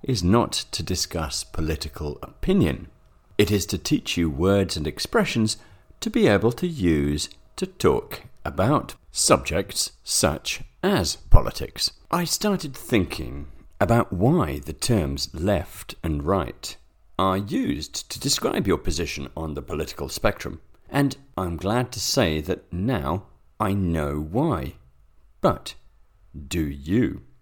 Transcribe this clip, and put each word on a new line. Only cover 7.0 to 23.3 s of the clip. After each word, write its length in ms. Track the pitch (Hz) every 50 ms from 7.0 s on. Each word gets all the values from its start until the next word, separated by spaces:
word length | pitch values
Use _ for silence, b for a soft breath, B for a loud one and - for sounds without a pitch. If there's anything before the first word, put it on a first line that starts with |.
| 71 71 73 76 - - - - - - -
to 120 | - -
talk 560 | 190 - - - 92 67 58 - - - - - - - - -
about 520 | - 67 71 92 117 151 135 - - - - _ - -
subjects 800 | - - - 151 - - - - 85 98 - - - - - - - -
such 600 | - - - - 85 78 - - - - - - - _ _ -
as 320 | 190 208 147 87 - -
politics. 760 | - - - - - - 55 - - - - - - - - - - - -
I 140 | - 175 175
started 500 | 160 - - - 214 202 180 - 147 131
thinking 720 | - - - 131 107 90 - - - 73 64 64 71 71 - - - - - - -
about 320 | 98 92 113 120 - - -
why 460 | 87 92 123 165 175 117 78 69 71
the 140 | - - -
terms 600 | - - - 123 104 80 67 69 69 - - -
left 600 | - 80 101 101 82 - - - - - - - - -
and 220 | 80 78 71 71
right 520 | 78 98 95 80 - - - - - - - - _ _ _ _ _ -
are 220 | - 92 95 95 95
used 720 | 101 101 151 247 262 - - - 78 - - - - _
to 80 | - -
describe 480 | - 143 139 - - - - - -
your 120 | 98 87 -
position 500 | - - - - 85 76 - 76 69 64 -
on 180 | - 80 78 76
the 80 | 71 67
political 460 | - 85 76 78 - - - 71 67
spectrum, 520 | - - - 110 101 - - - - - - _ - - - -
and 260 | - 143 143 139 135 - - - -
I'm 200 | - 185 180 -
glad 360 | 156 - - 110 123 127 123 -
to 80 | -
say 400 | - - - 135 117 85 78 78
that 320 | 76 82 92 - - _ -
now 540 | 85 95 123 135 95 69 67 78 95 - -